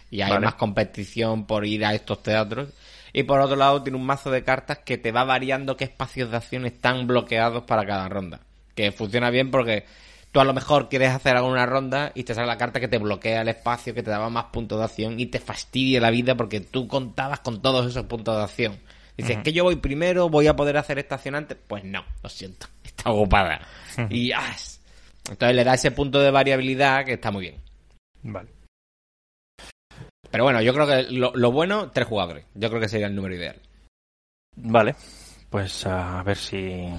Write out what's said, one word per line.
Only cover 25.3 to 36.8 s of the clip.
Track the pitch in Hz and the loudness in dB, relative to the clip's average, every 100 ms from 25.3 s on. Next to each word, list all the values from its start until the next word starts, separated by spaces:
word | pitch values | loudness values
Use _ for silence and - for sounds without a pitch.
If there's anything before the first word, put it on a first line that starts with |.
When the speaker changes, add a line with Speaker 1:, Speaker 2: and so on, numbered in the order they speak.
| 101 120 123 | 0 4 4
Speaker 1:
le | |
da | 120 | 4
ese | 127 147 | 4 2
punto | 127 143 139 | 0 0 4
de | 139 | 6
variabilidad | 139 135 135 131 131 139 135 131 | 6 4 2 0 2 2 2 0
que | |
está | 117 113 | -4 -4
muy | 101 | -4
bien. | 90 69 - - _ _ _ _ | -6 -12 -20 -20 _ _ _ _
Speaker 2:
Vale. | 120 98 - - - _ _ _ _ _ _ _ _ - - - _ - - _ - | -12 -12 -14 -20 -20 _ _ _ _ _ _ _ _ -20 -20 -20 _ -20 -20 _ -6
Speaker 1:
Pero | 110 | 0
bueno, | 131 120 | 2 4
yo | 113 135 | 4 4
creo | 147 | 4
que | 135 131 | 2 0
lo, | 127 123 | 0 0
lo | 127 120 | 2 2
bueno, | 131 175 208 170 | 4 2 0 -2
tres | - 113 | -2 0
jugadores. | 107 87 73 - | 0 -2 -6 -16
Yo | 101 110 | -6 -4
creo | 113 | -2
que | 107 | -2
sería | 110 101 | -2 -2
el | 101 | -4
número | 95 90 | -6 -6
ideal. | 82 - - _ _ _ _ _ _ _ _ - | -10 -12 -20 _ _ _ _ _ _ _ _ -12
Speaker 2:
Vale, | 113 113 107 - - - - - - | 2 4 4 0 -10 -20 -20 -20 -6
pues | 104 95 - 95 | -4 -4 -6 -4
a | 92 90 90 | -4 -4 -4
ver | 92 98 | -4 -4
si, | - 98 92 92 | -6 -6 -6 -6